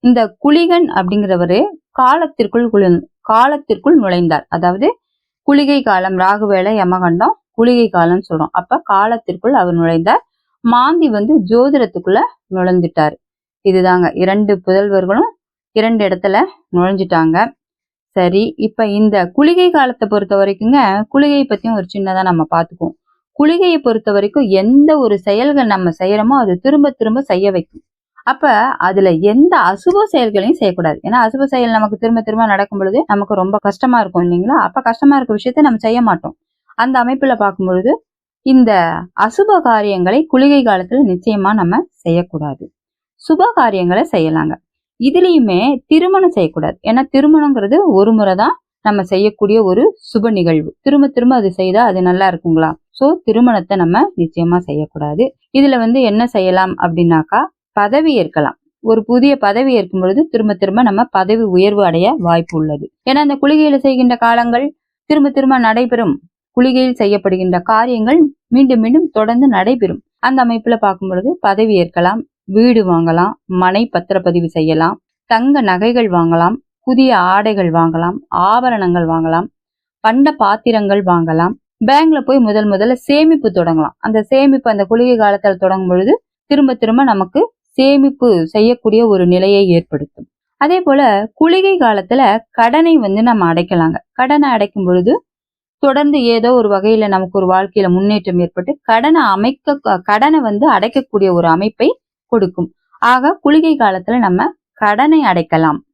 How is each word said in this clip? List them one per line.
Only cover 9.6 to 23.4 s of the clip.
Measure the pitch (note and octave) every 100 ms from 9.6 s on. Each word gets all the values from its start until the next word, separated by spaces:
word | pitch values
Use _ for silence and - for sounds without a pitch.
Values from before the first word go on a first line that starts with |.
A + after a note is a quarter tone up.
| F3+
நுழைந்தார். | E3+ E3 E3 E3 F4 _ _ _ _
மாந்தி | A#3 A#3+ C4 E4 D#4
வந்து | G#3+ G#3 D4+ F#3
ஜோதிடத்துக்குள்ள | A3+ C4+ C#4 G#3+ F3+ F#3 G3+ A#4 _ _
நுழைஞ்சிட்டாரு. | F#3 F3+ F3+ E3+ - D3+ - _ _ _ _ G3
இதுதாங்க, | F#3 F#3 F3+ E3+
இரண்டு | - F#3 G3+ G#3 G3 F#3
புதல்வர்களும் | F#3 G3+ G3 F#3 G#3+ A4 - _ _ _ A3
இரண்டு | A3 A3+ G3+
இடத்துல | F#3 G3+ G3+ F#4 - _
நுழைஞ்சிட்டாங்க. | F3+ F#3 G3 F#3 E3 D#3+ E3 A3+ - _ _ _ _ _ -
சரி, | F3 F#3+ A3 -
இப்ப | G#3+ G#3+ A3
இந்த | G3+ G#3+ G3+ F3+
குளிகை | F#3 D4+ F4 F4+
காலத்தை | E4+ B3+ B3+ G#3
பொறுத்த | G#3 G3 G3
வரைக்குங்க, | G3 F#3+ G#3+ C#4 A3 G3 G#3+
குளிகை | C#4 D4 C#4+
பத்தியும் | C4+ G#3 A3+ A3
ஒரு | F#3
சின்னதா | G3+ F#3+ F#3+
நம்ம | F#3+ E3+ D#3+
பாத்துக்குவோம். | E3 E3 E3+ D#3+ - _ _ _
குளிகையை | -